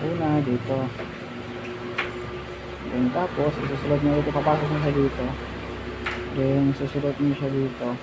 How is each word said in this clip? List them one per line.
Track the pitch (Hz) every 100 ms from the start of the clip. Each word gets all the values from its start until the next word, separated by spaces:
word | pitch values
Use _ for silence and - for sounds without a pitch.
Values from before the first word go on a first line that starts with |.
| 151
Una | 170 156 151
dito. | 143 120 117 135 131 113 117 - - 120 120 120 - - 120 120 - 120 120 - - - - - -
Then | 123 123
tapos, | 135 180 - 147 147
isusulat | 139 135 143 147
nyo | 147 147
ito, | 147
papasok | 147 147 151 151
nyo | 151
siya | 151 143 135
dito. | 135 127 135 - - - - - - - - -
Then | 139 135 139 139
susulat | 139 143 143 143 139
nyo | 143 135
siya | 139
dito. | 135 135 123 123 123